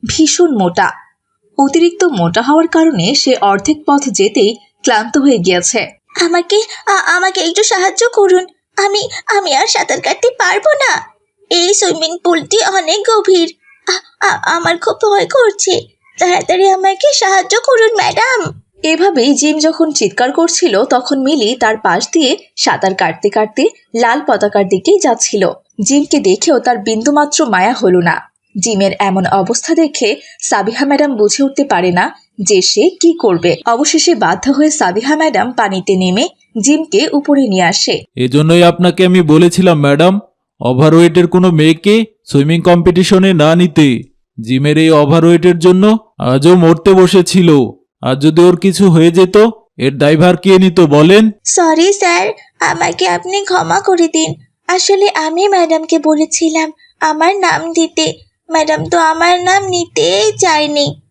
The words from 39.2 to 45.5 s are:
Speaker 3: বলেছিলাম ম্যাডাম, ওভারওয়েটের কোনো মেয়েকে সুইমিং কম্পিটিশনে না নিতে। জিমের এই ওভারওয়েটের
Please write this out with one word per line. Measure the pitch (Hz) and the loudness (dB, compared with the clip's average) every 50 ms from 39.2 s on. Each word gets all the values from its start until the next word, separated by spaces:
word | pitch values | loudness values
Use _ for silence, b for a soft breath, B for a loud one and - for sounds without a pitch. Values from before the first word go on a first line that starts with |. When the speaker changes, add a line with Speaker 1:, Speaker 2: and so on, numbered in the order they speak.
Speaker 3:
বলেছিলাম | 175 151 151 156 170 175 - - 180 185 170 151 | 4 4 4 4 4 4 2 2 2 2 2 2
ম্যাডাম, | 143 143 143 147 165 180 190 208 - _ _ _ _ _ _ _ | 2 0 2 2 2 2 2 0 -6 _ _ _ _ _ _ _
ওভারওয়েটের | - 120 127 127 156 156 156 165 170 170 156 180 170 | -4 -4 0 2 2 4 6 6 4 4 4 2 0
কোনো | 165 - 180 180 185 | 2 2 2 2 2
মেয়েকে | 175 156 151 160 165 160 - 202 208 226 220 - _ _ _ | 2 2 2 2 0 0 2 2 2 2 0 -4 _ _ _
সুইমিং | - - 143 139 151 165 170 | -2 0 0 2 2 0 0
কম্পিটিশনে | 170 180 175 175 165 170 165 175 185 - 202 185 190 190 185 | 2 2 2 4 4 2 2 2 2 2 2 4 4 2 2
না | 160 147 156 160 | 2 2 2 4
নিতে। | 175 180 170 143 - 156 139 123 113 - _ _ _ _ _ _ - | 2 2 2 2 2 2 2 2 -2 -6 _ _ _ _ _ _ -14
জিমের | 110 110 127 131 139 151 151 | -6 -4 -2 -2 0 0 2
এই | 160 160 160 | 2 2 4
ওভারওয়েটের | 160 147 147 139 165 165 160 170 175 165 160 180 | 4 4 4 2 2 2 4 4 4 4 4 2